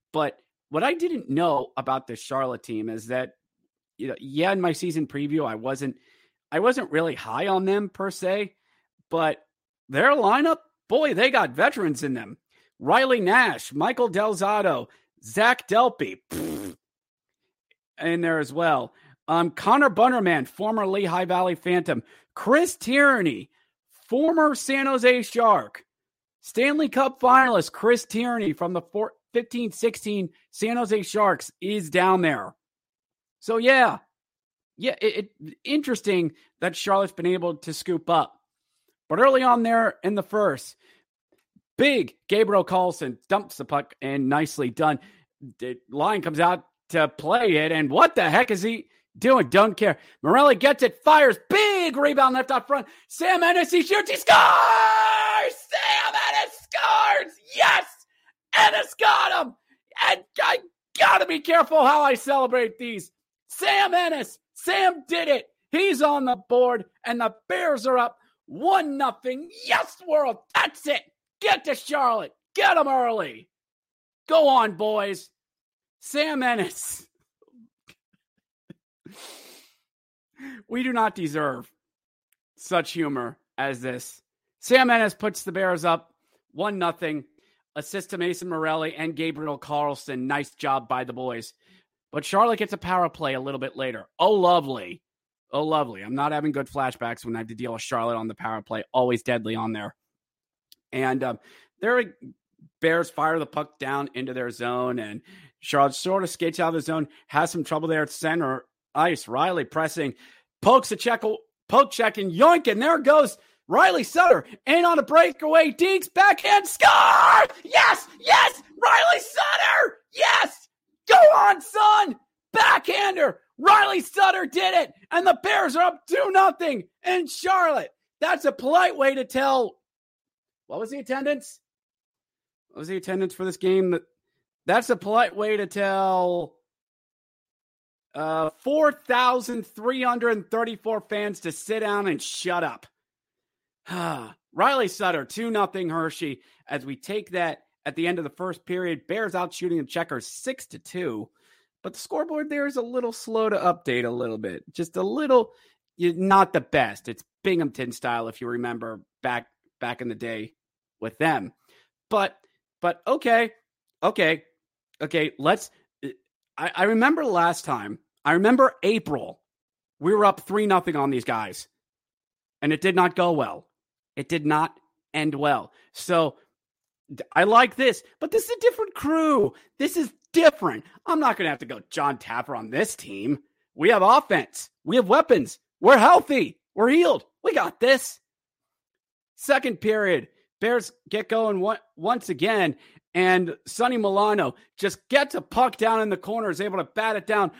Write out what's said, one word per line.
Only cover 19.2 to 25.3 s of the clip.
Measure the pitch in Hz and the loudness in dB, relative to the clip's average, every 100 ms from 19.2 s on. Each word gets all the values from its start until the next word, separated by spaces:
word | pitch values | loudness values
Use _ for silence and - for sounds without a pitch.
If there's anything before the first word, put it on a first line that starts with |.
| - | -4
Um, | 165 170 | -2 -2
Connor | - 190 254 285 | -2 2 4 4
Bunnerman, | 175 247 254 185 160 127 | 4 2 4 2 0 -2
former | - 214 220 196 | -6 -4 -2 -2
Lehigh | 196 190 180 180 | -2 -2 -2 -2
Valley | 180 185 170 | 0 -2 -4
Phantom. | 175 180 170 123 - _ _ - | -2 -2 -2 -6 -6 _ _ -10
Chris | 196 285 349 - | 2 2 2 -4
Tierney, | - 269 285 254 170 110 127 _ _ _ _ _ - | -4 2 2 2 0 -4 -12 _ _ _ _ _ -4
former | 247 320 330 302 | 0 2 4 2
San | 269 - 269 269 | 0 -4 -2 0
Jose | 262 247 247 | 2 4 4
Shark. | - | 0